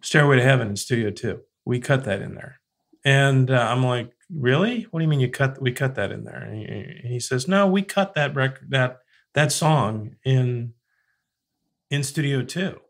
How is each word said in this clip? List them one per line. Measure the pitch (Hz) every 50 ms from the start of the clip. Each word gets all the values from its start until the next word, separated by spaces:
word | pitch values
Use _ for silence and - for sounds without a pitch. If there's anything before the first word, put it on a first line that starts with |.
Stairway | - - - 156 147 143 139 127
to | 120
Heaven | 131 135 127 113 107
in | 101
Studio | 101 - - 135 117 113 104
two. | 98 - - 113 92 - - _ _ _ _
We | - 123 123
cut | 120 - 143 135 131
that | - 98 98
in | - - -
there." | - - - - _ _ _ _ _ _ _ _ _ _
And, | 139 139 135 139 139 135 131 131 123
uh, | 131 127 120 110
I'm | 117 127 131
like, | 127 123 120 117 120 _ _ _ _
"Really? | 185 160 131 123 131 147 185 226 247 233 202 -
What | - 165
do | 160
you | 160
mean | 151 139
you | 131 123
cut, | 127 - 139 135 135 -
we | 135 127
cut | 123 - 139 131 135
that | - 101 98
in | 98 101 110
there?" | - - 113 110
And | 110 107 110 104 - 107 107 - - - - -
he, | 120
he | 123 123
says, | 117 - 131 127 131 175
"No, | 190 196 202 196
we | 185 196 196
cut | - - - 196 196 -
that | 156 147 139 143
record, | 139 131 135 135 - - -
that, | 131 135 127 123 127 - _ _ _ _ _ _ _
that | 143 151 151
song | 151 - 170 156 156 147 113 104 110 110 104 107 - _ _
in, | 131 131 131 127 123 123 120 120 117 113 _ _ _ _ _ _ _ _ _ _ _ _ _ _ _ _ _ _ _ _ _ _ _
in | 143 143 139
Studio | 135 - - 151 143 139 135 123
two." | 127 - 175 190 180 131 - _ _